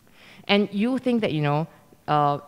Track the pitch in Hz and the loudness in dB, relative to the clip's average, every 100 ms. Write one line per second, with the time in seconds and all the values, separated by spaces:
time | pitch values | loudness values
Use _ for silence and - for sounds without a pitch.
0 | _ - - - - 202 208 202 226 262 | _ -20 -20 -16 -2 0 0 -2 -2 -2
1 | 254 240 208 151 147 147 160 - _ - | 0 0 0 0 0 0 -2 -10 _ -16
2 | - 151 143 143 | -2 0 2 0